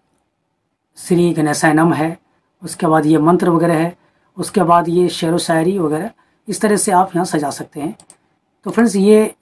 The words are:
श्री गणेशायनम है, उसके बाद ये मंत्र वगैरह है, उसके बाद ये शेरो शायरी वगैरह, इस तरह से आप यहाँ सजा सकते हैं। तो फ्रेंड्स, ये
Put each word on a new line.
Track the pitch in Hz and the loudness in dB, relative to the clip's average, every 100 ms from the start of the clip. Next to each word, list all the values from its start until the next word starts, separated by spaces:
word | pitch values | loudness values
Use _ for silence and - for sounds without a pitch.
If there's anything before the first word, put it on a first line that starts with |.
| _ _ _ _ _ _ _ _ _ - | _ _ _ _ _ _ _ _ _ -12
श्री | - 175 175 | -2 0 0
गणेशायनम | 156 151 147 160 151 165 | 0 -2 0 2 4 2
है, | 139 160 180 _ _ _ _ | 0 -4 -8 _ _ _ _
उसके | 170 - 165 | -16 -4 0
बाद | 160 151 | 2 2
ये | 160 | 2
मंत्र | 156 175 175 | 4 2 2
वगैरह | 165 170 156 | 0 0 0
है, | 170 - _ _ _ - | -4 -8 _ _ _ -12
उसके | 156 196 | -6 -2
बाद | 170 170 170 | 2 2 2
ये | 175 175 | 0 0
शेरो | 165 165 170 | -2 -2 -2
शायरी | 170 160 170 196 | 0 -2 0 -2
वगैरह, | 156 156 220 - _ _ - | -2 -4 -8 -14 _ _ -12
इस | 196 | -4
तरह | 220 202 | 0 0
से | - | 2
आप | 185 190 175 | 2 2 -2
यहाँ | 180 | -2
सजा | 156 143 | -4 -4
सकते | 127 - 151 | -8 -14 -10
हैं। | 151 - - - _ _ _ _ 202 | -10 -12 -20 -20 _ _ _ _ -4
तो | |
फ्रेंड्स, | 196 233 196 | 0 2 4
ये | 202 214 214 - | 4 4 4 -4